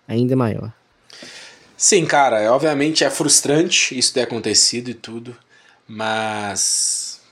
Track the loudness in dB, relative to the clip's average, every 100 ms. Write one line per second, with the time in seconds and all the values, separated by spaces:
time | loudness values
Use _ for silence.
0 | -4 0 2 2 0 -2 -8 -16 _ _
1 | _ -20 -20 -20 -20 -20 _ -2 2 2
2 | 4 4 4 4 2 2 2 2 0 2
3 | 0 0 2 2 4 2 2 0 -2 -2
4 | -2 0 -2 -4 0 2 2 0 -8 -12
5 | -14 -14 -16 -20 _ _ _ _ -16 -6
6 | -4 -2 -4 -4 -6 -2 -2 -2 -2 -4
7 | -8 -14 _